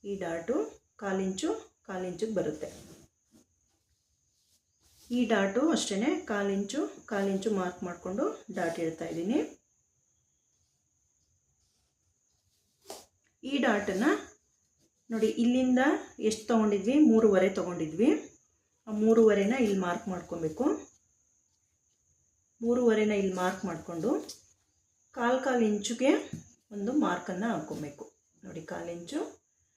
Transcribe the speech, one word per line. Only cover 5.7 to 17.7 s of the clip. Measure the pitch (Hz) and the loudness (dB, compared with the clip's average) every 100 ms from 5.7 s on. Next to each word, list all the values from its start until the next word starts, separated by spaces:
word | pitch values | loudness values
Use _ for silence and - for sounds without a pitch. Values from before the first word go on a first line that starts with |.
ಅಷ್ಟೇ | - - 196 262 370 - | 2 0 0 0 -2 -2
ಕಾಲು | 208 202 196 | -2 0 -2
ಇಂಚು, | 202 277 311 - - | -2 -4 -6 -8 -6
ಕಾಲು | 202 196 | -2 0
ಇಂಚು | 196 220 202 | 0 0 -2
ಮಾರ್ಕ್ | 180 180 180 | -2 -6 -10
ಮಾಡಿಕೊಂಡು | 175 185 202 370 - - 190 | -8 -8 -4 -4 -4 -10 -4
ಡಾಟ್ | 170 165 | -4 -2
ಇಡ್ತಾ | 165 160 160 | -4 -4 -8
ಇದ್ದೀನಿ. | 160 180 294 - - _ _ _ _ _ _ _ _ _ _ _ _ _ _ _ _ _ _ _ _ _ _ _ _ _ _ _ _ _ _ _ _ - - - _ _ _ 254 | -6 -2 0 -2 -8 _ _ _ _ _ _ _ _ _ _ _ _ _ _ _ _ _ _ _ _ _ _ _ _ _ _ _ _ _ _ _ _ -20 -20 -20 _ _ _ -4
ಈ | 277 254 | 0 2
ಡಾಟನ್ನು | 208 196 185 277 415 - _ _ _ _ _ _ _ - | 2 0 0 2 0 -4 _ _ _ _ _ _ _ -8
ನೋಡಿ, | 226 214 240 | 0 0 4
ಇಲ್ಲಿಂದ | 240 254 254 247 269 381 - - 214 | 2 4 4 4 4 2 -4 -2 -2
ಎಷ್ಟು | 214 - | -2 0
ತೊಗೊಂಡಿದ್ವಿ? | 226 214 202 196 294 302 | 2 4 2 2 6 8
ಮೂರುವರೆ | 220 220 190 190 196 | 8 6 6 4 0
ತೊಗೊಂಡಿದ್ವಿ. | 175 | -4